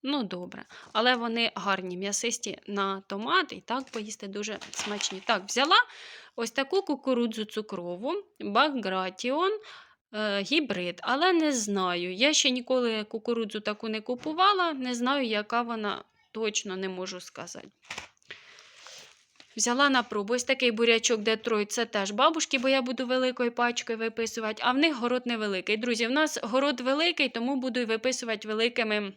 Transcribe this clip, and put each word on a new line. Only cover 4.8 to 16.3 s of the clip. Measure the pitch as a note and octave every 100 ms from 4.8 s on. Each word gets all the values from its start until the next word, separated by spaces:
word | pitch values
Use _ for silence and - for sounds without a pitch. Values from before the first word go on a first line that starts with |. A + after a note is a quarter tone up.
| - G#3 - F#3+ -
Так, | G#3+ G3
взяла | A#3 C#4+ G4+ A#4+ - - - - -
ось | A3+
таку | - C4+ F#4+
кукурудзу | G4 C4+ - B3 A#3+ A3
цукрову, | G#3+ - G#3+ F#3+ F3 F3 B3 G4 G4 _
Багратіон, | G#3 G#3 D4+ C4+ F#3+ F#3 F#3 F#3+ A#3+ C#4 F#4+ G#4+ - - - _ _
е, | G#3+ G#3+ G3+
гібрид, | G3 D4+ C#4+ F#3 F3+ F3
але | - C4 F4+
не | E4+ D#4
знаю. | C4 G#3 G3 F#3 F3 F3
Я | F#3 C4+
ще | D4+ C#4+
ніколи | B3+ A#3+ B3+ A#3+ A3
кукурудзу | G#3+ A3+ G#3+ A#3 A3 G#3+
таку | G#3+ G#3 A3+
не | G#3+
купувала, | G#3+ B3 D#4 D#4 F#4+ G4+ F4
не | C#4 B3+
знаю, | A#3+ B3 C#4 B3
яка | G#3+ G#3 A#3
вона, | A#3+ A3+ G#3 - - _ _